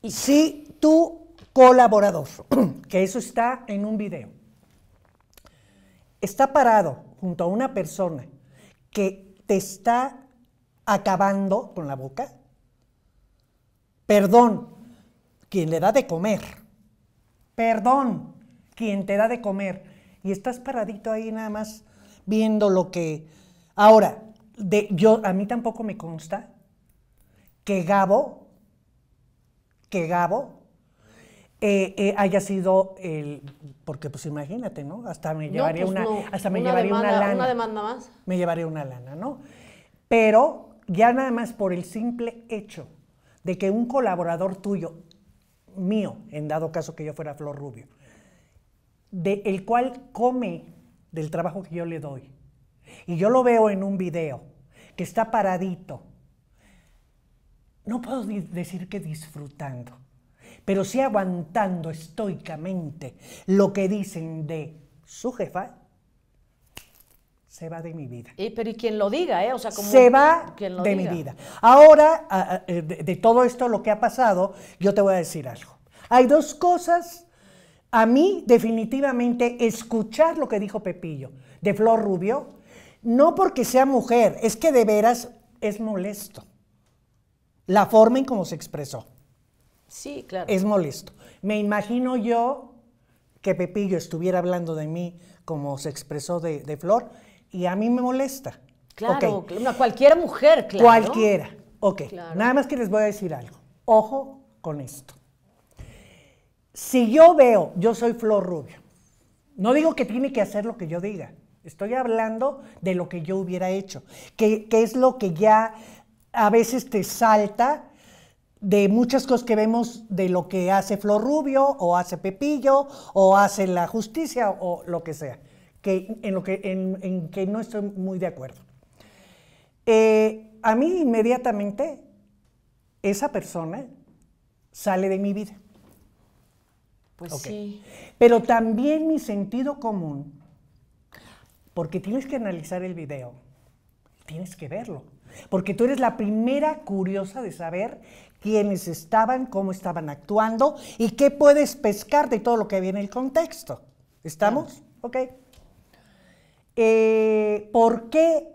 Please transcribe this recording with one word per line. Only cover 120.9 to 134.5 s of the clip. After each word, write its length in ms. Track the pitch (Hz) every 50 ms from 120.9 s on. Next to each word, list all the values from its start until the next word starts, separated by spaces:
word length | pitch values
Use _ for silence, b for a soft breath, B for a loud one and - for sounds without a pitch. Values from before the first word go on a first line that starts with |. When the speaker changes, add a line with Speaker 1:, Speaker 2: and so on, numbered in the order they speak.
| 208
Speaker 2:
Flor 260 | 196 202 208 208 214 220
Rubio, 420 | 262 294 311 311 277 269 269 269
o 300 | 277 277 269 185 175 175
hace 220 | 180 175 - 180
Pepillo, 680 | 160 - 190 190 - 285 294 302 277 220 269 269 277 277 277 B B B B B
o 240 | 196 190 190 190
hace 300 | 196 202 196 - 214 196
la 200 | 185 180 175 170
justicia, 640 | 165 - 226 208 214 - 320 330 - - 247 233 202 180 -
o 240 | 185 180 175 - -
lo 160 | 175 175 165
que 120 | 165 160 151
sea, 260 | - 156 135 120 - b b b b b b b b
que 360 | - 202 190 185 185 190 220 - -
en 100 | 214 190
lo 100 | 185 185
que, 160 | 190 190 190 196
en, 340 | 196 185 190 185 185 190 190 190
en 260 | 185 185 180 165 160
que 160 | - 196 190
no 140 | 190 208 220
estoy 220 | 220 - - 208 208
muy 360 | 202 202 190 185 190 190 180
de 80 | 185
acuerdo. 320 | 170 160 123 127 131 - - - _ _ _ _ _ b b b b b b b b b b b b b b b b b _ _
Eh, 640 | - 226 220 220 220 220 214 214 220 220 - - - _ -
a 140 | - 226 220
mí 220 | 240 277 339 370 370
inmediatamente 1000 | 320 254 233 220 220 233 247 254 247 254 220 208 202 202 202 202 277 330 285 - - _ _ _ _ _ _ _ _ _ _ _ _ _ _ _ _ _ _ _
esa 300 | - 202 202 202 269 294
persona 540 | - 202 196 - - 180 165 160 175 240 269 233 - _ _ _ _ _ _ _ _ _ _ _